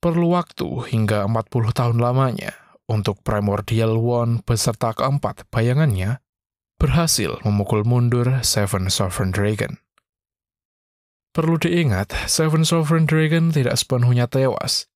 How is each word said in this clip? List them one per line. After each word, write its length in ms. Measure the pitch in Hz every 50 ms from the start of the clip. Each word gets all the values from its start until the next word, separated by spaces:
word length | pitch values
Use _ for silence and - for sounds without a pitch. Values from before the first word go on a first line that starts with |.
Perlu 320 | - 170 165 170 170 170 175
waktu 320 | 175 170 _ - - - 80 - 127 117 -
hingga 400 | - 113 110 104 110 104 98 101
empat 160 | 113 113 113 _ -
puluh 160 | 123 113 107
tahun 320 | - - 123 120 117 117
lamanya 560 | 120 120 123 131 135 131 113 98 - - - - - _ _ - _ -
untuk 320 | 113 107 101 - 101 -
Primordial 800 | _ - 110 104 104 101 101 101 104 - 113 110 113 113 113 113
One 400 | 113 120 120 120 117 120 117 117
beserta 560 | - - 117 110 - - 113 - - 117 113 -
keempat 480 | - 135 143 143 - 104 - - - _ -
bayangannya 720 | 113 113 120 123 143 160 147 107 92 90 101 123 - _ _ _ _ _ _ _ _ _ _ _ _
berhasil 560 | - 143 127 165 165 160 - - 104 76 - - -
memukul 400 | 107 - - 101 - - 107 104
mundur 560 | 117 123 123 120 120 120 123 120 127 131 131
Seven 480 | 117 - - 107 104 98 - 98 92 95
Sovereign 400 | - - 101 92 87 - 104 95
Dragon. 480 | 92 98 101 104 107 101 - - - - _ _ _ _ _ _ _ _ _ _ _ _ _ _ _ _ _ _ _ _ _ _ _ _ _ _ _ _ _ _ _ -
Perlu 240 | 156 160 165 160
diingat, 480 | - 170 175 175 170 139 101 92 101 - - - -
Seven 400 | - - - 160 156 156 160 160
Sovereign 400 | 156 170 165 160 147 165 160 160
Dragon 480 | 151 156 156 156 156 160 165 165 165 160
tidak 240 | 151 127 123 - 123
sepenuhnya 480 | - _ - 120 120 123 123 123 120
tewas 640 | 120 - 135 135 131 113 - - 123 - - - _ _